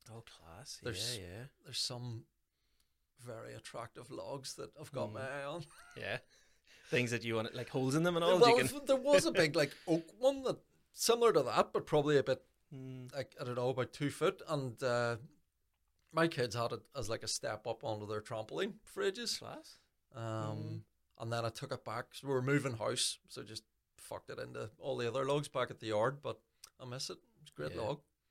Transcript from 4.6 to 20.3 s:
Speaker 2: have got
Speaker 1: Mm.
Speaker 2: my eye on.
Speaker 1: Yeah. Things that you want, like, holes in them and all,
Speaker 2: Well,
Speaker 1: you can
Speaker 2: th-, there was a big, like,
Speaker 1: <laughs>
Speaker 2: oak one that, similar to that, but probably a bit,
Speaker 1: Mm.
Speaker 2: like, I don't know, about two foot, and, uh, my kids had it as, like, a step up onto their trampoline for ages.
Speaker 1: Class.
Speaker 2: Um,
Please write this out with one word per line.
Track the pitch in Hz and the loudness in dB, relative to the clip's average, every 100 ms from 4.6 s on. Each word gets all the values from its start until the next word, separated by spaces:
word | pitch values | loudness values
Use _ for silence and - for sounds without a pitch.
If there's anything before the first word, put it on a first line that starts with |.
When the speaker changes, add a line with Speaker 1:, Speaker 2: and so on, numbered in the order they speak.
| 139 - | -12 -12
Speaker 2:
have | 156 | -10
got | 143 110 | -4 -4
Speaker 1:
Mm. | |
Speaker 2:
my | 113 131 | -4 -6
eye | 143 | -6
on. | 139 165 147 - - - | -6 -8 -10 -16 -18 -10
Speaker 1:
Yeah. | 98 110 - _ _ _ _ - - | -6 -6 -8 _ _ _ _ -20 -2
Things | 139 120 | 0 0
that | 117 | -2
you | 117 113 | 0 -2
want, | 110 127 | -2 -8
like, | 117 | -4
holes | 131 131 147 | 0 2 4
in | |
them | 175 170 | 2 4
and | 170 | 6
all, | 185 | 8
Speaker 2:
Well, | 240 | 10
Speaker 1:
you | 240 | 8
can | - | 4
Speaker 2:
th-, | 285 277 | -2 2
there | 269 | 2
was | 269 285 302 | 8 6 6
a | |
big, | 202 160 160 | 4 4 4
like, | 143 - | 2 0
Speaker 1:
<laughs> | - | 0
Speaker 2:
oak | 165 - - | 0 0 2
one | 254 277 | 2 4
that, | 254 165 _ _ _ | -2 -4 _ _ _
similar | - - 233 233 | -2 4 8 8
to | 165 | 6
that, | 123 120 202 | 4 2 2
but | 202 - | 0 2
probably | 151 147 147 | 4 6 4
a | |
bit, | 127 131 _ _ _ | 4 -2 _ _ _
Speaker 1:
Mm. | 135 131 131 127 | -14 -12 -12 -10
Speaker 2:
like, | 143 131 - | -10 -10 -8
I | |
don't | 127 123 | -6 0
know, | 123 | 0
about | 131 120 | 0 -4
two | - 143 | -2 -4
foot, | - 165 190 - | 2 0 0 -4
and, | 151 131 110 | -2 -2 -2
uh, | 131 120 120 117 151 _ _ _ _ _ _ _ _ | 2 2 2 0 -8 _ _ _ _ _ _ _ _
my | 160 165 | 2 2
kids | 147 120 117 | 2 -2 0
had | 117 | -2
it | 110 - 139 | -4 -8 -6
as, | 107 | -4
like, | 113 | -4
a | 110 | -4
step | - 127 107 120 | -4 -4 -4 -6
up | 113 123 | -4 -4
onto | 107 104 | -4 -4
their | 107 | -6
trampoline | - 113 113 147 202 - | -4 -6 -4 -2 -2 -4
for | - 196 | -14 -2
ages. | 196 196 233 - | -2 -2 -6 -6
Speaker 1:
Class. | - 311 311 - _ _ _ | -8 -14 -16 -20 _ _ _
Speaker 2:
Um, | 117 113 | -8 -6